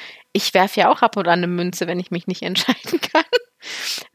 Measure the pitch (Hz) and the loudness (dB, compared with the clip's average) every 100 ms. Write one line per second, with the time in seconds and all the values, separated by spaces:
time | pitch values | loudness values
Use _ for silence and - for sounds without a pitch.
0 | - - _ 202 - 190 190 - 185 277 | -20 -20 _ -4 2 2 4 4 4 4
1 | 226 208 175 170 175 175 180 180 175 180 | 2 2 2 2 2 0 -2 -4 -4 -4
2 | 180 175 - 185 - 185 - - - 339 | -4 -6 -6 -6 -4 -2 -2 -2 -2 -4
3 | - 311 - 480 - _ - - - - | 0 -2 0 -2 -4 _ -14 -10 -8 -8
4 | - | -10